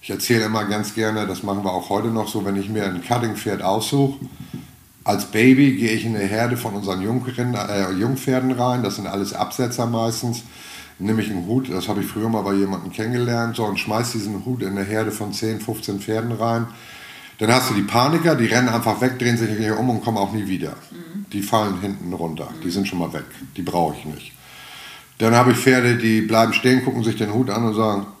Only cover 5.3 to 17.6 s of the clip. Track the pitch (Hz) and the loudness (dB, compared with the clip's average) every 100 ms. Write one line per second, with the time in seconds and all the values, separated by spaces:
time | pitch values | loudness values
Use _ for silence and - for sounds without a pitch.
5.3 | 110 123 131 143 107 113 113 113 107 98 | 4 8 8 6 4 0 0 -2 -2 0
6.3 | 107 117 123 117 101 98 95 98 123 123 | 0 0 -2 -4 -4 -4 -2 0 -2 -4
7.3 | 123 123 120 98 101 95 92 113 135 - | -4 -2 -2 -2 -2 0 0 0 0 0
8.3 | 131 127 127 123 123 104 101 98 98 98 | 0 2 2 2 2 0 -2 -4 -4 -4
9.3 | - - - 123 123 117 113 113 113 123 | -4 -4 -2 -2 0 0 0 0 0 -4
10.3 | 117 - - - - - - 95 110 98 | -6 -10 -18 -18 -18 -18 -6 0 0 0
11.3 | 95 87 123 127 92 92 101 101 - 110 | -4 0 0 0 -4 -2 -2 -2 -2 0
12.3 | 110 98 98 98 92 87 90 110 123 120 | 0 2 2 2 -2 -8 -6 -2 0 0
13.3 | 117 117 110 110 101 - 107 120 123 101 | 0 0 -2 -2 -2 -2 -2 0 -2 -4
14.3 | 101 104 123 98 98 98 110 107 104 101 | -6 -4 -4 -2 -4 -2 0 -2 -4 -6
15.3 | 95 110 110 - 110 - 98 101 110 117 | -4 -4 -4 -4 -6 -4 -6 -2 -2 -2
16.3 | 113 113 117 117 - - - - - - | -2 0 0 -2 -8 -18 -18 -18 -18 -20
17.3 | - 107 123 | -4 4 4